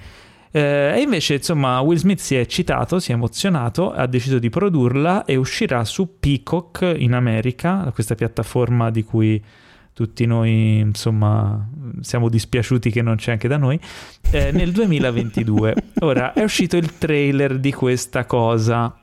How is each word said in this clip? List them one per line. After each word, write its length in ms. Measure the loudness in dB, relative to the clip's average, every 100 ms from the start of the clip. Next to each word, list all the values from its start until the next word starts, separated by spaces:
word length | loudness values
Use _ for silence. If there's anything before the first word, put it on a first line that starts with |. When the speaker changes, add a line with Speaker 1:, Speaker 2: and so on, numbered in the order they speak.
| -8 -20 -20 -20 _
Speaker 1:
Eh, 420 | 0 2 2 2 2
e 40 |
invece, 340 | 0 0 0
insomma, 440 | -2 0 0 2 2
Will 160 | 2 4
Smith 220 | 2 0
si 160 | 0
è 60 | 0
eccitato, 580 | 0 -2 -2 -2 0 -2
si 140 | 0
è 20 |
emozionato, 800 | -2 -2 -2 0 0 -2 -2 -2
ha 140 | -2 -2
deciso 320 | -2 0 0
di 100 | 0
produrla 760 | 0 0 2 2 2 0 0
e 120 | 0 0
uscirà 480 | 0 -2 -2 0
su 320 | -2 -4 -6 _
Peacock 720 | 0 0 -2 -4 -4 -2 -2 0
in 160 | 0
America, 760 | 2 0 0 -2 -2 -2 -2 -4
questa 200 | -4 -4 -2
piattaforma 760 | -4 -4 -4 -2 0 0 0
di 140 | -2
cui 380 | -2 0 2 0 -4 -20 -20 -20 _
tutti 300 | -8 -6 -2
noi, 540 | 0 2 2 2 4 2
insomma, 880 | 2 0 0 2 2 2 0 -2 -6 -10 -12 -12
siamo 300 | -4 0 2
dispiaciuti 600 | 0 0 -2 0 0 0
che 120 | 0
non 140 | 0 -2
c'è 160 | -2
anche 140 | -2 0
da 120 | 0
noi, 200 | 0 0 -6 -20 -20 -2 0
eh, 200 | 2 2
nel 220 | 2 0
Speaker 2:
<laughs> 0 |
Speaker 1:
duemilaventidue. 1000 | 2 2 2 0 0 -2 -2 0 2 2 0 -4 -2
Ora, 320 | 0 0 0
è 100 | 0
uscito 340 | 0 0 0 0
il 180 | -2 -2
trailer 600 | -2 0 2 2 0 0
di 140 | -2
questa 520 | 0 0 0 -2 -6 -2
cosa. 680 | 0 2 2 2 0 -2 -6